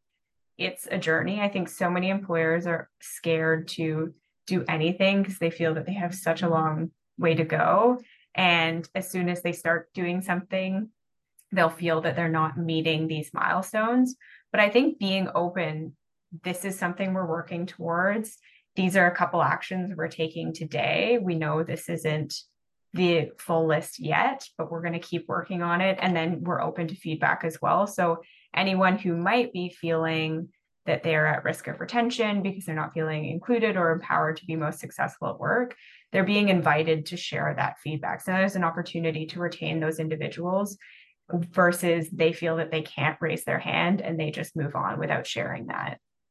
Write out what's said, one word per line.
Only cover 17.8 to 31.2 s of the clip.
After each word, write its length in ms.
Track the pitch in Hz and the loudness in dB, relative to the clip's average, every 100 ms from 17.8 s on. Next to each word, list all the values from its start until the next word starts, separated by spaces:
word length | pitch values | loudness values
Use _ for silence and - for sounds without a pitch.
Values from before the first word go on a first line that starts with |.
| 170 170 190 214 220 - _ _ _ - | -2 0 2 0 -4 -10 _ _ _ 0
These 220 | 185 190 | 2 6
are 100 | 175 | 4
a 80 | 175 | 4
couple 260 | - 175 | 2 2
actions 540 | 147 160 - 190 180 170 | 2 0 -4 -6 -6 -4
we're 140 | 165 | -6
taking 420 | - 160 165 165 | -4 -6 -4 -8
today. 680 | 160 156 156 - 156 208 240 | -6 -6 -2 0 0 2 2
We 160 | 185 165 | 2 0
know 280 | 151 156 | 0 0
this 240 | 165 160 - | -2 -4 -6
isn't 480 | 165 160 151 147 - - _ _ _ _ | -4 -2 -2 -4 -8 -14 _ _ _ _
the 380 | 175 175 170 - - | 2 4 4 0 -4
full 280 | - 165 160 | -2 2 2
list 340 | 151 - - | 2 -2 -8
yet, 460 | 156 170 233 269 - - | -2 2 2 0 -8 -10
but 120 | 156 | -8
we're 120 | 165 | -6
gonna 180 | 170 170 | -6 -6
keep 280 | - 170 - | -4 -6 -4
working 320 | 180 - 185 | -6 -4 -4
on 180 | 175 175 | 0 2
it. 180 | 190 190 | 2 2
And 120 | 185 | 0
then 300 | 170 165 165 | 0 0 -2
we're 180 | 175 175 | -2 -2
open 280 | - 160 165 | -2 -2 -6
to 60 | - | -6
feedback 500 | 165 156 156 - 165 | -6 0 0 2 -2
as 160 | 156 | -2
well." 260 | - 170 202 | 2 2 2
So 340 | 196 175 165 - _ _ | 0 0 0 -6 _ _
anyone 460 | - 190 190 185 196 | -2 0 4 4 4
who 180 | 185 170 | 2 0
might 380 | 180 240 233 | 2 2 2
be 160 | 185 180 | -2 -6
feeling 800 | - 165 165 160 160 156 160 175 _ _ _ - | -4 -2 0 2 0 -2 -4 -6 _ _ _ -2
that 160 | - | -2
they're 240 | 165 156 | 2 2